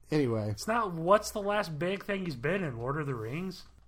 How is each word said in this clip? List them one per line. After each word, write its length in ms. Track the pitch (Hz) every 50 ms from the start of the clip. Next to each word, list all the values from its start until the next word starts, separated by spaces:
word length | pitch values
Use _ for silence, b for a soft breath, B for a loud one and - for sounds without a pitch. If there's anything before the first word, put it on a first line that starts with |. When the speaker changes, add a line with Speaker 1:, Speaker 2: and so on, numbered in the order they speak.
| - -
Speaker 1:
anyway. 400 | 151 151 139 120 113 110 104 107
Speaker 2:
It's 160 | 104 - -
not, 260 | 220 226 240 220 190
what's 380 | 170 165 165 180 202 214 214 -
the 100 | - 214
last 360 | 196 202 202 214 196 165 156 143
big 260 | 170 185 196 190 -
thing 200 | - 202 196 185
he's 100 | 170 135
been 260 | 117 117 147 185 202 180
in? 140 | 147 117 113
Lord 220 | 117 131 143 156
of 60 | 147
the 80 | 139 127
Rings? 500 | 113 107 113 135 170 190 190 180 - - - - - -